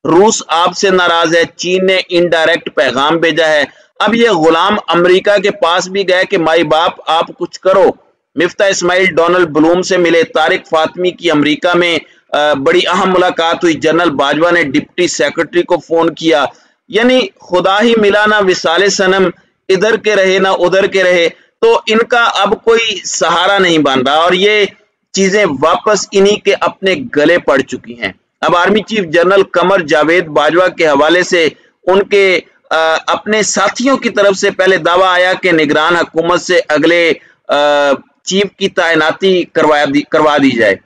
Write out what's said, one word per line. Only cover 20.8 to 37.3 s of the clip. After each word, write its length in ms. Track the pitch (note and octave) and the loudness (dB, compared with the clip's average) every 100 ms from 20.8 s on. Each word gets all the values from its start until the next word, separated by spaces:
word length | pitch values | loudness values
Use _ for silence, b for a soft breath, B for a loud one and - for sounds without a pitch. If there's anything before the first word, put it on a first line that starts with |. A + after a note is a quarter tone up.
| G3 | 0
के 160 | F#3+ | 0
रहे। 260 | F#3 F3+ E3+ B B _ | 2 2 0 B B _
तो 200 | A3+ A3+ - | 0 0 0
इनका 360 | A3 A#3 A#3+ | -2 0 0
अब 360 | A#3 E3+ G3+ G#3+ | 0 0 -2 0
कोई 380 | A3+ A3+ A3+ F#3 | 0 0 0 -6
सहारा 540 | - - E3 E3+ F#3 G3 | -10 -4 -2 0 0 0
नहीं 200 | F#3 D#3+ | 2 2
बन 220 | C#3+ C3 | 0 0
रहा 160 | B2+ D3+ | 0 0
और 180 | E3+ | 0
ये 380 | F3+ G#3 G#3+ F#3+ _ _ _ _ | 2 0 0 -2 _ _ _ _
चीजें 300 | F#3 F#3+ G#3 F#3+ | -2 0 0 0
वापस 640 | C3 D#3 F3+ G#3+ G#3 - | 0 0 0 0 -2 -2
इन्हीं 280 | G3 G3 G#3 | 0 2 2
के 120 | G3 | -2
अपने 420 | F#3 E3 - F#3+ E3+ | -2 -4 -4 -4 -4
गले 420 | B2 D3 D3+ F3 | -4 0 2 2
पड़ 240 | E3+ C#3 | 0 -2
चुकी 360 | C3+ B2+ - A#2 | -2 -10 -14 -12
हैं। 180 | G2+ - _ _ | -12 -12 _ _
अब 140 | D3+ F3 | -2 0
आर्मी 240 | F3+ G#3+ | 0 0
चीफ 240 | F#3 A3 | -2 -6
जनरल 380 | E3+ E3 F3+ G3 | -2 0 2 2
कमर 400 | F#3+ F3 E3+ G3 | 0 0 0 0
जावेद 440 | D3+ D#3 D3+ F3 E3 | 0 0 2 0 0
बाजवा 420 | D3+ D3+ E3 F#3 | -2 0 0 0
के 180 | F3 D#3+ | 0 0
हवाले 380 | C#3+ D3+ F3 | 2 2 2
से 320 | F3 F3+ D#3+ b b b - | 0 0 -2 b b b 0
उनके, 560 | G3 G3 G3+ F#3+ F3 b b _ | 0 2 2 2 0 b b _
अ, 320 | D#3 D#3+ D#3+ - | -2 0 -2 -4
अपने 340 | E3 - G#3+ | -6 -2 -4
साथियों 540 | F#3+ - G3+ - B3 C4 | -2 -2 -4 -2 -2 -2
की 140 | A#3+ | -2
तरफ 260 | G3+ G3+ G3 | 0 0 0
से 140 | G3+ | -4
पहले 280 | - F#3+ F#3 | -2 0 0
दावा 340 | D#3+ F3+ F#3 | 0 2 2
आया 220 | F3+ F#3 | 2 0
कि 180 | F#3 F#3 | 0 -2
निगरान 440 | D#3+ D3+ D3+ D#3+ E3+ | 0 0 0 0 0
हुकूमत 440 | D3 D#3+ E3 F3 | -2 -4 -2 -2
से 180 | - F3+ | 0 -2
अगले, 520 | - D3+ D#3+ E3+ E3 - b | 0 0 2 2 0 -2 b